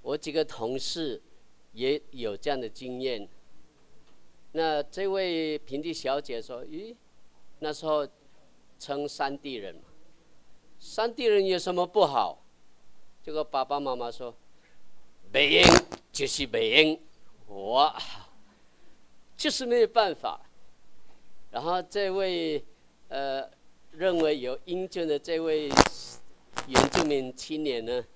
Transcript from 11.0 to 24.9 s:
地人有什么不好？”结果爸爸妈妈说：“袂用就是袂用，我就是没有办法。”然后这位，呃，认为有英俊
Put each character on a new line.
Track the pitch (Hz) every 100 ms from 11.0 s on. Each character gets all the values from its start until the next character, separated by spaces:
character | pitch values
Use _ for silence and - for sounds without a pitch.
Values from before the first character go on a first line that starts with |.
| 233
地 | 233 233
人 | 208 190
有 | 180
什 | 185 180
么 | 175
不 | 214 160
好？” | 131 90 - - - - - - - - -
结 | -
果 | 156
爸 | 147 135 131
爸 | 143
妈 | 139 123
妈 | 120
说 | 117 123 - - - - - - - - - -
：“袂 | 131 143 170
用 | - - - - _
就 | - 139
是 | - 135
袂 | 113 110 135
用， | 156 160 - - - - -
我 | 98 98 127 147 - - - - - - _ - - - - - - - -
就 | 311
是 | - 247
没 | 240
有 | 220
办 | 233 202
法。” | 151 113 73 - - - - - - - - - - -
然 | 117
后 | 156 180
这 | 170 202 190
位， | 190 190 175 165 147 - - _ _ -
呃， | 135 139 135 - - - - -
认 | 156 185 170
为 | 156 151
有 | 123 135 -
英 | 180
俊 | 185